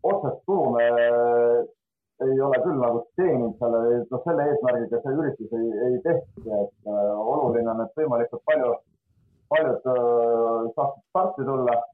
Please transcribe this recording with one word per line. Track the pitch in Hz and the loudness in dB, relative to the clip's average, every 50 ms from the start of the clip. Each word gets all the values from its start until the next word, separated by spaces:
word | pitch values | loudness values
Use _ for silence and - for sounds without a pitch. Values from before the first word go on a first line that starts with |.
| - | 0
otsest | - 196 190 - 131 - - | 0 0 0 -2 -4 -6 -6
tulu | _ - 202 180 143 127 | _ -2 0 0 0 0
me | 120 117 117 120 120 117 120 120 120 120 120 120 120 120 120 120 120 120 117 - - _ _ _ _ _ _ _ _ _ | 2 2 2 4 4 4 4 4 4 4 4 4 4 4 4 4 4 2 0 -2 -10 _ _ _ _ _ _ _ _ _
ei | 135 131 135 135 | -2 0 2 2
ole | 135 139 131 123 | 2 2 2 2
küll | - 180 156 | 0 0 0
nagu | 131 123 120 117 117 - _ | 0 0 0 0 -2 -4 _
teeninud | _ - 185 175 143 123 120 113 104 | _ 0 0 2 2 0 -2 -4 -4
selle, | - 123 117 113 113 117 117 120 120 120 | -2 -2 0 0 2 2 2 2 0 -2
noh, | - 127 120 - | -4 -8 -6 -2
selle | 170 165 143 143 | -2 0 0 0
eesmärgiga | 147 135 - 127 127 123 120 - - 120 120 | 0 0 0 0 0 0 0 -2 -2 -4 -4
see | - - 135 | -2 -2 -2
üritus | 156 151 139 - - 110 107 117 | -2 -2 -2 -4 -6 -8 -6 -4
ei, | 113 113 117 107 104 | -2 -2 -2 -2 -2
ei | 120 123 127 127 | 0 0 0 0
tehtud, | - 165 170 - - - - - 110 113 | 0 0 -2 -2 -2 -8 -20 -16 -8 -4
et, | 107 104 101 - _ _ | -4 -4 -4 -4 _ _
äh, | _ 104 104 104 101 104 104 104 | _ -4 -2 0 0 0 0 -2
oluline | 110 120 143 147 135 120 113 117 117 113 | -2 -2 0 0 0 0 0 0 0 0
on, | 113 113 | -2 -4
et | 110 - - | -6 -6 -4
võimalikult | 156 156 143 123 117 120 - - - _ | -4 -2 0 0 -2 -2 -2 -6 -6 _
palju, | - 156 151 127 120 117 - _ _ _ _ _ _ _ _ _ _ _ _ _ _ | 0 0 2 2 0 -2 -2 _ _ _ _ _ _ _ _ _ _ _ _ _ _
paljud, | 196 320 - 135 123 - - | 0 0 2 0 -2 -2 -2
äh, | 131 127 123 120 120 120 117 117 117 117 113 117 113 117 113 117 | -2 0 2 2 2 2 2 2 2 2 2 0 0 0 -2 -4
saaksid | 113 - - 139 - - - _ | -4 -4 -4 -4 -4 -4 -10 _
starti | _ _ 180 160 147 - - 135 | _ _ -2 -2 -2 -4 -4 -4
tulla | 135 139 131 127 120 117 117 - - | -4 -2 0 0 0 0 0 -4 -6